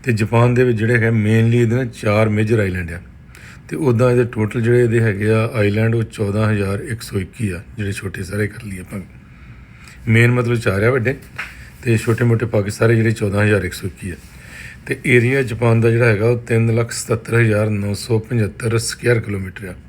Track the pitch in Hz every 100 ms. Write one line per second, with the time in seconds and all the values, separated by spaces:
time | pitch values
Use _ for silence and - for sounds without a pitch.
0 | - 110 107 117 123 123 127 110 110 120
1 | 113 113 104 113 113 120 117 120 127 -
2 | 110 104 110 104 107 113 98 92 85 87
3 | - - - - - - - 156 151 113
4 | 127 123 120 113 107 127 113 123 120 117
5 | 113 98 107 110 110 113 104 101 113 117
6 | 110 - 101 101 110 107 98 101 - 113
7 | - 104 87 - 107 85 - - 98 95
8 | 95 - 87 101 104 - 110 95 90 104
9 | 87 - - - - - - - - -
10 | - 113 120 123 123 120 110 95 110 131
11 | 117 143 - - - - - - - 113
12 | - 113 120 113 117 107 101 - 113 117
13 | 113 107 107 101 104 104 90 - 95 -
14 | 98 80 - - - - - - - -
15 | - 123 117 135 127 107 117 117 117 117
16 | 120 101 113 123 117 117 113 113 117 -
17 | - 110 - 117 117 104 107 104 101 101
18 | - 110 - 120 98 - 113 113 113 -
19 | 123 120 110 101 92 - 98 90